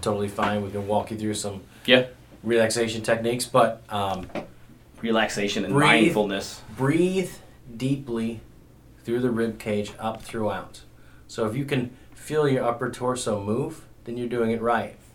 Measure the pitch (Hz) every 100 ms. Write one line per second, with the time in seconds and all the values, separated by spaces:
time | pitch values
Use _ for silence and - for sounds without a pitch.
0 | 113 101 101 107 104 104 101 101 101 104
1 | - 110 107 104 104 98 - - - 127
2 | 127 - - - 110 113 113 117 113 107
3 | 107 113 113 123 - 127 113 - - 104
4 | 98 92 90 - - - - - - -
5 | 113 110 107 107 101 107 95 135 147 117
6 | 107 107 101 98 - - - 110 135 165
7 | 180 190 180 - - - - 113 131 139
8 | 127 117 113 113 - - - - - -
9 | - 117 127 113 113 107 113 104 101 -
10 | 113 110 - 117 107 95 90 - - -
11 | - - - - 110 117 139 139 123 -
12 | - - - 151 147 131 117 117 123 -
13 | 123 123 - 107 101 113 160 - - -
14 | - 120 120 120 113 113 117 113 101 -
15 | -